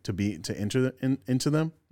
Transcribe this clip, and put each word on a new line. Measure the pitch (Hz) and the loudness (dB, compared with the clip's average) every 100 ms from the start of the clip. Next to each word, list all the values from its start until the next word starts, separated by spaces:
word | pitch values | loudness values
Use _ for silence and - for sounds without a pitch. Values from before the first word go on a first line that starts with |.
to | - | -6
be, | 95 101 82 | 0 0 -2
to | - - | -6 -4
enter | 104 131 | 0 2
the, | 127 - | 0 0
in, | 131 135 - | -2 -2 0
into | 127 151 | 0 2
them? | 151 160 - _ | 0 0 -6 _